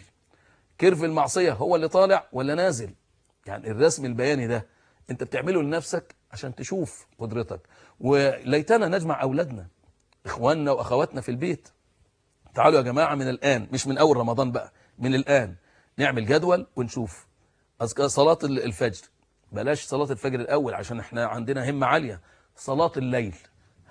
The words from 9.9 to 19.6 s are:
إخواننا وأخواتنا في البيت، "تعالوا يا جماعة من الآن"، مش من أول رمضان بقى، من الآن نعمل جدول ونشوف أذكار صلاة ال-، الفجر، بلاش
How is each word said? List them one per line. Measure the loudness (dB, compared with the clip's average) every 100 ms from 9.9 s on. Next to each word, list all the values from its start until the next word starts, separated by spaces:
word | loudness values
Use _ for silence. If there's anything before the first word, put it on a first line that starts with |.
| _ _ _ -12
إخواننا | -2 0 2 2
وأخواتنا | 0 0 0 0 -4
في | -6
البيت، | -4 -4 -6 -10 _ _ _ _ _ _ _ _
"تعالوا | 4 6 6
يا |
جماعة | 4 2 2 0
من | -2
الآن"، | 0 2 0 0
مش | -4 -2
من | 4
أول | 4 4
رمضان | 2 0 -2
بقى، | -2 -8 _ _ -6
من | -2 0
الآن | 2 2 2 -8 _ _ _ -4
نعمل | -2 0 2
جدول | 2 4 0 0 -6
ونشوف | -6 -6 -8 -10 -20 _ _ _ _ -8
أذكار | -6 0 0
صلاة | 4 4 4
ال-، | 0 -2
الفجر، | -4 -2 -2 -4 -14 _ _ _ _
بلاش | -6